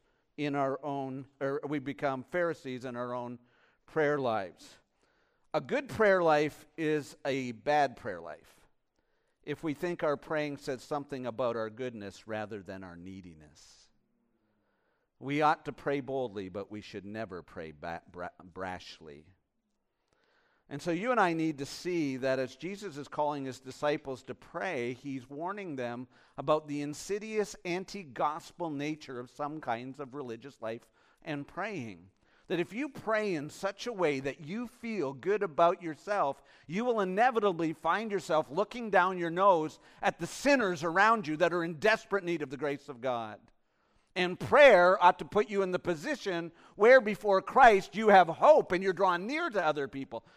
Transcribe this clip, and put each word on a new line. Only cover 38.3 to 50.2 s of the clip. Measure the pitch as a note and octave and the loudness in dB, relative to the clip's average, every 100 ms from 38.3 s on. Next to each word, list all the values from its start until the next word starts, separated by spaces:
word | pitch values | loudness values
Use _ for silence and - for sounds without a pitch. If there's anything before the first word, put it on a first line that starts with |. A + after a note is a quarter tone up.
| D#3 D3+ | 0 0
looking | D#3 G#3 B3 A3+ | -2 -4 -4 2
down | F#3+ F#3 F#3 | 4 4 2
your | E3+ | -4
nose | E3+ G3+ E3+ D#3 - - - | 4 6 6 2 -8 -20 -4
at | F#3+ - | -4 -2
the | E3+ | -8
sinners | - C4+ C#4 G3+ E3+ | -2 2 4 2 -2
around | E3+ E3+ G#3+ A3+ D3+ | -2 4 4 4 0
you | D3+ | 2
that | E3+ | 2
are | F3 | 2
in | E3 D#3 | -4 0
desperate | G#3 G#3+ - G3 | 0 0 0 -4
need | F3 E3 | -2 -4
of | C#3+ | -6
the | C3+ | -6
grace | C#3+ C#3+ - | -6 -6 -10
of | B2 | -8
God. | B2+ A#2+ A2 G2+ _ _ _ _ _ _ _ F3+ | -4 -4 -6 -14 _ _ _ _ _ _ _ -4
And | F3+ F3+ | -2 -2
prayer | B2 B3 C#4+ F#3+ F3 F#3+ | 4 10 10 10 8 8
ought | F3+ - | 6 4
to | D3+ | 0
put | G#3 G#3 | 0 0
you | G3 | -2
in | F#3+ | 0
the | F3 | -2
position | E3+ E3 A3 C4+ G3+ E3+ E3+ - - - | -2 -4 -4 -6 -4 -6 -8 -14 -20 4
where | A3 C4 | 8 8
before | G#3+ G3 G#3 F#3+ | 8 -2 2 2
Christ | - B3 B3 G3 - F#3 | 4 8 10 8 2 2
you | G#3+ | 8
have | G3 E3 | 8 8
hope | D3+ A#3+ D4+ F3+ | 6 8 8 6
and | F3+ | 0
you're | F#3+ | 0
drawn | F3 F#3+ F3 G3+ | 2 2 2 -2
near | D4+ E4+ | -4 -2
to | G#3+ | 0
other | D#3 D3+ C3+ | 0 0 -4
people. | C#3 C3 A2+ | -8 -10 -12